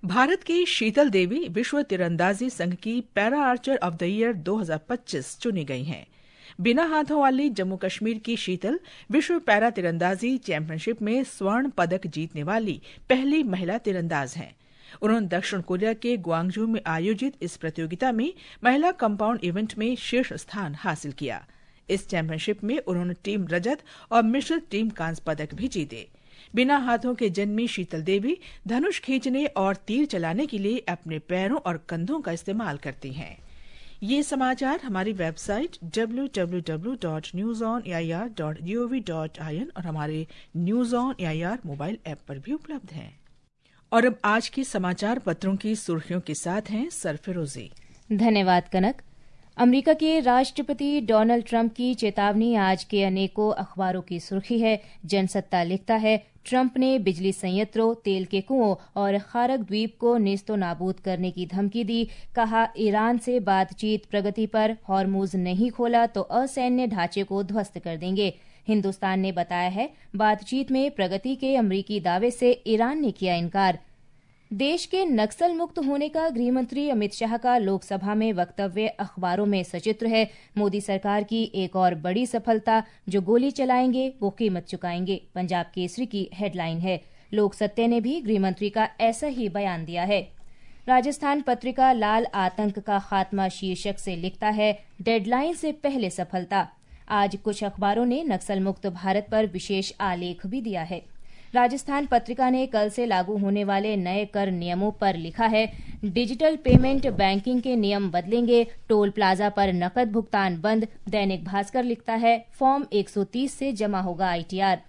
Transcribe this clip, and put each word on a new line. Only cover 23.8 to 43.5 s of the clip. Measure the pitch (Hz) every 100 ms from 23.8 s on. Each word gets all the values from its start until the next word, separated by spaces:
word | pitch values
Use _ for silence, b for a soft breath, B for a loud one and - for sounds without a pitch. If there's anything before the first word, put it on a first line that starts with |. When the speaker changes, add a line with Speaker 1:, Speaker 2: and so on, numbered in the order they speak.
| - B B
Speaker 1:
और | 226
मिश्रित | 226 262 - 330 320
टीम | 196 226
कांस्य | - 165 165 -
पदक | 156 151
भी | 151 240
जीते। | 190 143 117 - b b b b 208
बिना | 254 285
हाथों | 247 233 247 247
के | 220
जन्मी | 180 208 214 233
शीतल | - 175 160
देवी | 156 196 226 359 B B -
धनुष | 240 349 359
खींचने | - 262 262 262 285
और | - 190 196
तीर | - 226 294
चलाने | 185 165 180 302
के | 214
लिए | 196 247
अपने | - 170 160 156
पैरों | - 180 190 285
और | 196 165 -
कंधों | 165 180 311
का | 240
इस्तेमाल | 165 - 208 208 143
करती | 147 135 139
हैं। | 131 85 - b b b b b b
ये | 202 277
समाचार | 285 277 254 254 269 330
हमारी | 269 185 196
वेबसाइट | 196 165 160 - 208 339 -
डब्ल्यू | 170 214 226 240 277 202
डब्ल्यू | 175 180
डब्ल्यू | 165 156 202
डॉट | 254 175 156 - 175
न्यूज | 214 226
ऑन | 226 233 -
ए |
आई | 170 165
आर | 165 233 220
डॉट | 156 156
जी | 170 220
ओ | 240
वी | 262
डॉट | 208 160 156 -
आई | 156 156
एन | 285 -
और |
हमारे | 170 156 147 156 160 B B 160
News | 175 233 240
on | 240 254 -
एआईआर | 175 156 170 247 175
मोबाइल | 143 151 226 -
ऐप | 147 -
पर | 139
भी | 147
उपलब्ध | 311 - 294 180
हैं। | 156 107 - - _ _